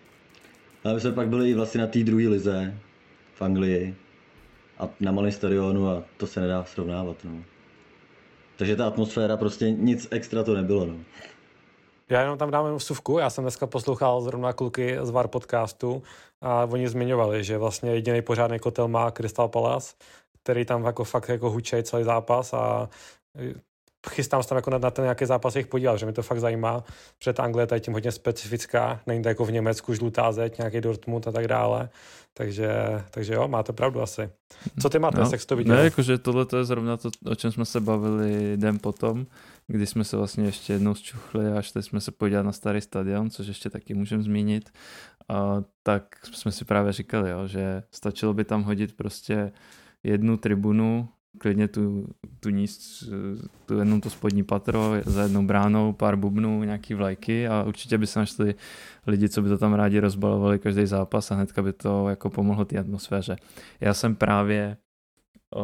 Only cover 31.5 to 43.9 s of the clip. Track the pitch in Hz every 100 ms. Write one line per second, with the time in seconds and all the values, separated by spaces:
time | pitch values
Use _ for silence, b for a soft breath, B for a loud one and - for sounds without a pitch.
31.5 | 117 113 113 123 B B B B - 113
32.5 | 101 110 110 107 107 95 - 104 113 139
33.5 | 120 110 117 131 123 113 - 104 - _
34.5 | B B - 139 156 160 98 117 123 -
35.5 | 123 113 123 160 147 123 127 127 123 127
36.5 | 127 123 120 117 117 117 - - 113 117
37.5 | 113 113 120 107 107 107 107 107 104 104
38.5 | 104 107 104 107 101 113 117 131 B B
39.5 | B - 107 104 113 104 104 101 - 101
40.5 | 98 - 101 104 101 - 117 - 110 107
41.5 | 104 101 107 101 107 101 - 104 101 101
42.5 | 101 107 104 101 98 95 101 110 - 101
43.5 | 98 104 107 -